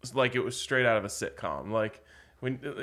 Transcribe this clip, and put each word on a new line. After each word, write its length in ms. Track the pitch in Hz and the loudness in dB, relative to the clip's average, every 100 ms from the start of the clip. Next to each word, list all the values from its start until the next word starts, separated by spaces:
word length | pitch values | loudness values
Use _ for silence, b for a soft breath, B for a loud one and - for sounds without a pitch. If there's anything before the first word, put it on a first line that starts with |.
| 127 | -4
like, 200 | 123 127 | 2 2
it 60 | 123 | 2
was 180 | 101 123 | -2 -4
straight 280 | - 131 123 | 0 4 6
out 100 | 110 | 4
of 80 | |
a 40 | 101 | 2
sitcom. 640 | - - - 90 71 80 | -4 -4 -4 -4 -4 -2
Like, 320 | 110 107 - b b b b | 0 0 -4 b b b b
when, 180 | 127 131 139 - | -4 -4 -6 -8